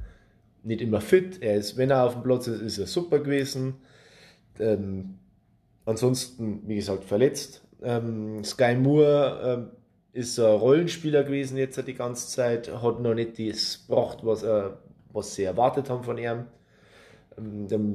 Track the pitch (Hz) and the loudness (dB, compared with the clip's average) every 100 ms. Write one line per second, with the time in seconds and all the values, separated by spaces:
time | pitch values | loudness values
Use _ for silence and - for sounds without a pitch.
0 | - - _ _ _ _ 110 113 120 104 | -18 -18 _ _ _ _ -6 -4 0 -2
1 | 107 185 185 - 113 104 101 123 131 135 | 4 2 2 -4 -2 0 -2 0 2 4
2 | 123 123 120 127 123 110 110 101 92 180 | 2 0 0 0 0 -6 -6 -6 -4 -4
3 | 170 151 139 143 131 135 131 131 - - | 0 0 2 -2 -2 -4 -6 -6 -14 -20
4 | - - - _ _ - 110 104 98 95 | -20 -20 -20 _ _ -4 0 0 -2 -8
5 | 95 - _ _ _ _ _ _ - 110 | -10 -14 _ _ _ _ _ _ -6 0
6 | 123 127 - - 110 101 - 107 98 95 | 0 0 -4 -8 -6 -6 -4 -4 -2 -4
7 | - 101 135 - - - _ - 123 120 | 0 2 4 2 -10 -16 _ -10 -4 -4
8 | 117 110 107 107 107 - 123 120 131 147 | -4 -6 -6 -8 -6 2 4 4 6 6
9 | 147 147 135 - 120 123 113 - _ _ | 6 6 4 0 -2 -2 -4 -14 _ _
10 | _ 127 117 - 113 107 120 151 170 - | _ -8 -6 2 6 6 6 6 4 -2
11 | 151 147 135 139 135 131 131 131 131 127 | 0 2 2 0 -2 -2 -4 -4 -8 -6
12 | 123 120 - - 120 117 - 110 117 117 | -6 -6 -8 -2 0 0 -4 -2 0 0
13 | 120 110 113 - 110 101 - - - 117 | 0 0 -2 -4 -6 -4 -6 -6 -2 0
14 | 117 - 110 104 104 107 98 - - - | 0 -2 -2 -2 0 0 -2 -8 -20 -20
15 | _ 107 101 - 95 90 127 139 135 123 | _ -8 -8 -4 -2 2 2 2 -4 -4
16 | 120 117 117 117 120 _ _ _ _ - | -6 -6 -4 -6 -8 _ _ _ _ -20
17 | - - _ - 110 104 101 107 107 | -20 -20 _ -14 -12 -8 -4 0 0